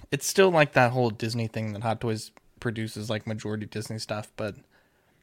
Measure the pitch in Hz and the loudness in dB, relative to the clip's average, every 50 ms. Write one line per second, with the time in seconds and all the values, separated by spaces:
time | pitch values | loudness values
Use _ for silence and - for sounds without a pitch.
0 | - - - 143 - - - - 190 190 175 160 151 143 - 143 127 120 120 131 | -8 -6 -6 -4 -2 0 4 6 6 6 8 6 4 6 6 6 6 6 6 4
1 | 123 117 107 107 - 113 117 120 113 110 - 113 110 110 104 101 113 117 110 107 | 2 2 0 0 -4 -4 -2 -2 -4 -4 -4 -4 -4 -4 -6 -4 -2 -2 -2 -2
2 | - 117 110 110 - - - - _ _ _ _ - 123 107 110 110 107 - 107 | -2 -2 -2 -2 -4 -10 -16 -20 _ _ _ _ -6 -4 -4 -4 -6 -6 -6 -8
3 | 107 113 110 107 - - 110 107 - 104 107 107 107 - - 107 107 - 113 110 | -6 -4 -4 -4 -4 -6 -6 -6 -4 -6 -6 -6 -6 -8 -8 -8 -8 -8 -8 -10
4 | - - 110 104 107 - _ - 107 107 98 - - _ _ _ _ _ _ _ | -6 -6 -6 -6 -6 -10 _ -8 -6 -6 -8 -10 -16 _ _ _ _ _ _ _
5 | _ _ _ _ | _ _ _ _